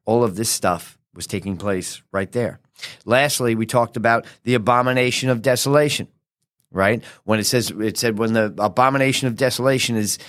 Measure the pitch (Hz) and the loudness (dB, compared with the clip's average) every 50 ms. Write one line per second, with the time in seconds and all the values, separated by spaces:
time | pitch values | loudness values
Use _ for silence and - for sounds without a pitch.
0 | - - 113 120 120 110 87 95 117 110 - - - 95 87 85 - - - _ | -4 0 2 2 2 0 -2 -2 -4 -4 -4 -2 -2 -2 -2 -2 -6 -12 -20 _
1 | _ _ - - 92 - - 98 - 98 95 82 98 104 98 92 85 - - - | _ _ -18 -16 -12 -8 -8 -8 -6 -6 -8 -6 -4 -4 -4 -4 -4 -8 -12 -14
2 | _ _ - 98 98 90 - 120 120 92 - - _ _ _ - - - - - | _ _ -6 -4 -4 -4 -4 -4 -4 -4 -6 -10 _ _ _ -18 -18 -18 -18 -12
3 | - - 113 131 143 139 - - 131 117 113 110 110 110 - 123 117 113 - 120 | -4 0 2 4 4 2 0 0 0 0 0 0 -2 0 0 0 0 0 -2 -2
4 | 104 117 117 117 - - - _ - 120 127 120 101 123 123 123 123 127 127 127 | 2 2 2 2 0 -4 -16 _ -4 0 0 0 2 2 2 2 4 2 2 2
5 | 127 123 120 - 131 131 127 117 104 135 127 120 - 139 139 147 147 147 139 - | 2 0 0 -2 0 0 0 0 2 0 0 0 2 2 2 4 4 2 0 -4
6 | 107 - _ _ _ _ _ _ _ _ _ _ _ _ - 92 95 101 117 113 | -6 -10 _ _ _ _ _ _ _ _ _ _ _ _ -2 0 2 2 2 0
7 | - - - - _ 101 110 110 101 - - 123 110 - 78 101 107 107 90 - | -4 -10 -20 -10 _ 0 0 0 0 0 0 0 0 -2 -4 -4 -4 -4 -2 -2
8 | - 117 107 101 113 110 113 113 107 107 - - 104 104 87 - 127 135 135 139 | -2 -2 0 0 0 0 2 2 0 0 0 -2 -2 0 2 4 2 4 4 2
9 | 135 135 127 - 135 127 117 101 135 123 - - 123 135 135 127 - - 117 110 | 0 0 0 0 -2 -4 -2 0 -2 -2 0 0 0 0 0 0 0 0 -2 -2
10 | 104 101 - - - | -2 -2 -4 -6 -10